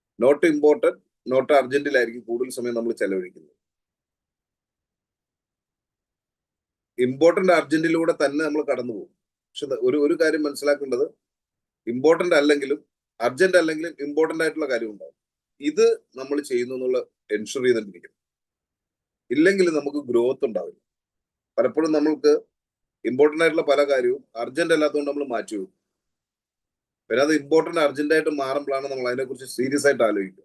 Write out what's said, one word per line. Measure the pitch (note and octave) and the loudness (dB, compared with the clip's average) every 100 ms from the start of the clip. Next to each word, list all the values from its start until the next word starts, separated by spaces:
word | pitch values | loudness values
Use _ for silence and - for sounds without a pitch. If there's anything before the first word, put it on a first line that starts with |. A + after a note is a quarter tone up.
| _ - | _ 0
not | B2 C#3+ E3+ | 2 4 2
important, | D3 D3+ C#3+ E3+ F#3 _ _ A#2 | 4 2 4 0 -2 _ _ -2
not | C3 B2+ C#3 | -2 4 2
urgent-ിലായിരിക്കും | B2+ C#3 C#3+ C#3 A#2+ A#2+ | 2 -2 0 0 0 -4
കൂടുതൽ | A2 A#2+ B2+ | -8 -6 -6
സമയം | B2+ A#2+ | -6 -6
നമ്മൾ | A#2 A2+ | -4 -4
ചെലവഴിക്കുന്നത്. | G#2+ G2 F#2+ F2+ D#2+ D2+ _ _ _ _ _ _ _ _ _ _ _ _ _ _ _ _ _ _ _ _ _ _ _ _ _ _ _ _ _ _ _ _ _ _ - | -4 -4 -4 -8 -18 _ _ _ _ _ _ _ _ _ _ _ _ _ _ _ _ _ _ _ _ _ _ _ _ _ _ _ _ _ _ _ _ _ _ _ -2
ഇമ്പോർട്ടന്റ്, | B2+ C3+ E3 F#3+ F#3 | -2 4 4 4 2
അർജന്റിലൂടെ | E3+ C3+ D#3+ E3 D#3+ E3 | 2 2 -2 0 0 0
തന്നെ | E3 C#3+ D3 | 0 -2 -2
നമ്മൾ | D#3 D3+ | -2 -2
കടന്നു | C#3+ B2 A#2+ | -2 -4 -6
പോകും. | G#2 - _ _ | -10 -14 _ _
പക്ഷെ | _ _ - C#3+ | _ _ -2 0
ഒരു, | A#2+ B2+ D3 | 2 2 2
ഒരു | D3 E3 | 2 4
കാര്യം | D#3 D#3 | 2 2
മനസ്സിലാക്കേണ്ടത് | D3 C3+ D3 C#3+ C3+ B2 D#3 _ _ _ _ _ _ _ A#2 | -2 -2 0 0 -2 -2 -2 _ _ _ _ _ _ _ -8
ഇമ്പോർട്ടന്റ് | B2+ D3 E3 F3+ | 2 4 4 4
അല്ലെങ്കിലും | D#3 D3 C#3+ C3+ D3 _ _ _ - | 4 4 2 0 -6 _ _ _ -4
അർജന്റ് | B2 C3 F#3 F3+ | -4 2 4 4
അല്ലെങ്കിലും | D#3+ D#3 E3 D3 | 2 -4 -8 -10
ഇമ്പോർട്ടന്റ് | C#3+ D3 D#3+ D#3+ | -6 0 0 0
ആയിട്ടുള്ള | D#3+ D#3 C#3 | -4 -2 -4
കാര്യം | A#2 A2+ | -4 -4
ഉണ്ടാവും. | G2+ - _ _ _ _ _ | -12 -20 _ _ _ _ _
ഇത് | D3 D#3+ A3+ - _ B2+ | -4 2 2 2 _ -16
നമ്മൾ | C3+ D3 | -6 -6
ചെയ്യുന്നു | C#3+ B2 B2 | -2 -4 -2
എന്നുള്ള | B2+ B2+ B2+ - _ - | -4 -2 -2 -4 _ -6
എൻഷുർ | G#2+ G#2+ C3+ | -6 -6 -2
ചെയ്തിട്ടിരിക്കണം. | B2 A2+ G2+ F2 - _ _ _ _ _ _ _ _ _ _ _ - | 0 0 -2 -20 -20 _ _ _ _ _ _ _ _ _ _ _ -4
ഇല്ലെങ്കിൽ | C#3 F3+ G3 F3 | 2 4 4 0
നമുക്ക് | D3+ C#3+ D3 B2+ | 0 -4 -8 -2
ഗ്രോത്ത് | A#2 B2 C3 | 0 0 -2
ഉണ്ടാവില്ല. | B2 G#2 B2 - _ _ _ _ _ _ _ - | -4 -6 -10 -16 _ _ _ _ _ _ _ -2
പലപ്പോഴും | B2+ C3+ D#3+ | -2 0 0
നമ്മൾക്ക് | D3+ D#3 D3 D3 D3+ - _ _ _ _ _ | 0 0 2 2 2 -2 _ _ _ _ _
ഇമ്പോർട്ടന്റ് | A2 B2+ D3+ D#3 | -6 2 2 4
ആയിട്ടുള്ള | E3 D#3+ | 0 0
പല | C#3+ C#3 | 0 2
കാര്യവും | C#3+ C3+ B2 - _ A2+ | 2 2 0 -2 _ -10
അർജന്റ് | B2 C3 E3 | -8 -4 0
അല്ലാത്തതുകൊണ്ട് | D#3 D3+ D3 C#3+ | 2 2 -2 -4
നമ്മൾ | C#3+ | -6
മാറ്റി | C3+ A2+ G2 G#2 | -6 -6 -6 -10
വെക്കും. | F#2+ _ _ _ _ _ _ _ _ _ _ _ _ _ - | -10 _ _ _ _ _ _ _ _ _ _ _ _ _ -4
പിന്നെ | A#2 | 0
അത് | D3 | 2
ഇമ്പോർട്ടന്റ്, | D3+ C#3 D#3+ E3 E3 | 0 2 0 2 0
അർജന്റ് | C#3+ C3+ D3 | 0 0 -2
ആയിട്ട് | D#3+ D#3 | -2 -2
മാറുമ്പോഴാണ് | D3 C3+ C#3+ C#3 C3+ C#3 | -4 -4 -4 -4 -6 -6
നമ്മൾ | C3 B2 | -6 -4
അതിനെക്കുറിച്ച് | B2+ C3 B2+ B2+ - | -4 -8 -10 -12 -6
സീരിയസ് | C3 C#3+ C#3+ | -2 2 2
ആയിട്ട് | B2+ | 2
ആലോചിക്കുക. | A2 G2+ F#2+ _ | 0 0 -6 _